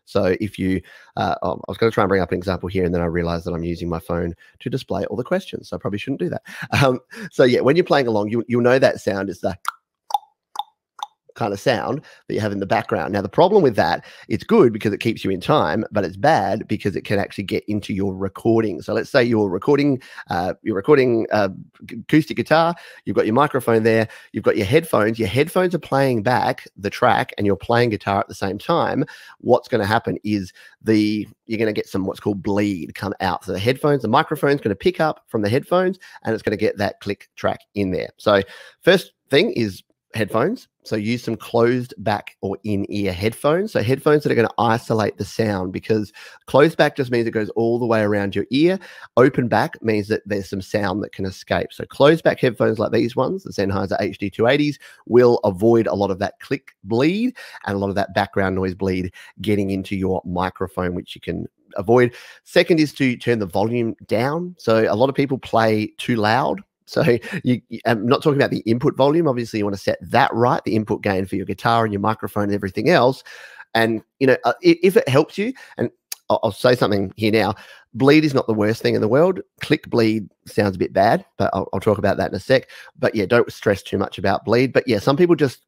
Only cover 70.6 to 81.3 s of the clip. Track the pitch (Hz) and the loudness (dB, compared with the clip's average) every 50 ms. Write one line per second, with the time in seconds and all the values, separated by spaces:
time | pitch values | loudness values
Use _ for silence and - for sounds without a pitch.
70.6 | - - 110 110 107 107 104 - - 104 95 92 98 92 - 95 95 87 92 - | -2 -2 -2 -2 0 -2 -4 -2 0 0 0 0 -2 -4 -4 -6 -6 -6 -6 -2
71.6 | - 117 117 117 113 110 101 98 98 95 95 - - 101 - 107 104 101 101 101 | 0 2 2 2 2 0 -2 -2 -2 -2 -2 -4 -6 -8 -4 -4 -2 -2 -2 -2
72.6 | 101 95 - - 110 151 180 143 117 131 131 - - - - - - - - - | -4 -4 -4 -2 2 2 4 4 4 4 2 0 -6 -20 -20 -20 -20 -20 -20 -20
73.6 | - _ - 113 113 117 110 107 - _ _ - 135 131 120 - - 120 - - | -10 _ 0 2 2 2 0 -2 -6 _ _ 0 2 4 4 4 2 -2 -2 2
74.6 | 190 175 165 - - 190 170 220 - 135 127 147 160 - - 196 208 247 262 - | 4 2 4 4 4 4 4 4 2 4 4 2 2 2 -2 -6 -6 -6 -6 -10
75.6 | - - - - 117 120 - _ _ - - - _ - 107 - - 113 98 - | -14 -14 -8 -6 -6 -6 -6 _ _ -18 -18 -10 _ -2 -2 0 0 -2 -2 2
76.6 | - 123 127 - 131 98 104 98 98 95 - - 110 104 107 110 98 98 - - | 2 2 4 4 2 0 0 0 -2 -4 -4 -2 0 2 2 2 2 0 -2 -6
77.6 | - - - - _ _ - 110 135 139 151 156 156 151 135 120 - - 110 107 | -10 -20 -20 -20 _ _ -4 2 4 6 6 6 4 2 2 0 0 0 0 0
78.6 | 104 110 113 - - 120 110 110 107 107 123 143 170 185 185 - - _ _ - | 0 0 0 0 0 0 0 0 0 2 2 4 2 2 0 -2 -8 _ _ -10
79.6 | - - - - - - - 120 113 110 110 110 95 - _ _ _ - - 113 | -4 -2 -2 -2 -2 -2 0 2 2 2 2 0 -4 -8 _ _ _ -6 -2 0
80.6 | 104 98 92 92 92 - - 95 98 113 143 185 - _ | 0 0 0 -2 -2 0 2 2 2 4 2 0 -2 _